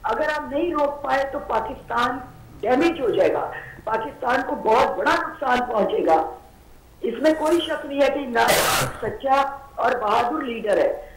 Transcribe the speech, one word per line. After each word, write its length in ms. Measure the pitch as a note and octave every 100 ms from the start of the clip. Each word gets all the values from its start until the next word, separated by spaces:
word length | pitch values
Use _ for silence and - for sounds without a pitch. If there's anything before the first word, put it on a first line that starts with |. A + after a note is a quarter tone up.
| -
अगर 240 | A3+ D4+
हम 200 | D4+ C4
नहीं 240 | C#4 F4
रोक 160 | D4+ C#4+
पाए 340 | - C4+ C4+
तो 160 | C#4 C#4+
पाकिस्तान 840 | - A3 F#3+ C4 - A#3 B3 C4+ - - - -
damage 400 | G#3+ B3+ E4+ E4
हो 80 | A#3+
जाएगा, 440 | F3+ D#3+ - - - - - -
पाकिस्तान 580 | A3 A#3+ - B3 C4+
को 120 | - B3+
बहुत 320 | A3 A3+ B3
बड़ा 280 | F3+ C4 E4+
नुकसान 440 | - - C4 B3
पहुंचेगा। 760 | A#3+ A3 F#3+ - E3+ D#3 D#3 - - - - - - -
इसमें 320 | A#3 A3+ D4+ D#4
कोई 240 | D4+ E4+
शक 240 | D#4 D4 C#4+
नहीं 160 | C#4
है 80 | C#4
कि 100 | D4
इमरान 280 | C4 A3+ A3+
खान 640 | - - - - - A3
सच्चा 600 | - C4+ C4+ C4+ - - -
और 200 | - -
बहादुर 460 | G#3 A3+ A#3+ D4+
लीडर 360 | C4 A3+ G#3 F3
है। 300 | C3+ - -